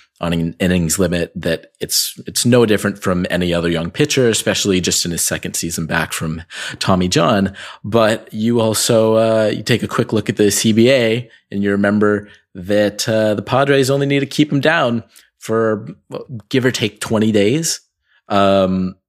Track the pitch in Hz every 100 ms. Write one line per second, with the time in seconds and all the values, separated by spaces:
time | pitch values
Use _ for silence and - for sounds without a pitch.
0 | _ _ 85 85 82 - 92 90 82 80
1 | 87 87 82 92 82 80 - _ - -
2 | - - - - 120 123 113 101 101 95
3 | - 90 90 87 87 85 85 82 82 -
4 | 147 - 120 107 - 98 104 92 85 90
5 | 87 82 - 78 85 - 85 82 78 -
6 | 80 - 82 82 - - - - - 92
7 | 90 151 165 104 95 - - - 104 113
8 | 110 113 - 110 113 120 113 104 - 117
9 | 110 110 113 110 107 120 110 117 101 -
10 | 117 107 - 104 104 - 113 107 117 135
11 | 113 117 123 _ _ 101 101 101 101 104
12 | 104 104 101 - _ 95 90 104 104 -
13 | - 110 107 104 104 123 139 139 131 139
14 | 139 139 139 - 147 143 156 165 131 117
15 | - - _ _ - 110 113 104 - -
16 | _ - 120 123 - 131 123 - 110 -
17 | - 110 110 107 101 147 160 - - _
18 | _ _ - 104 98 98 92 92 92 -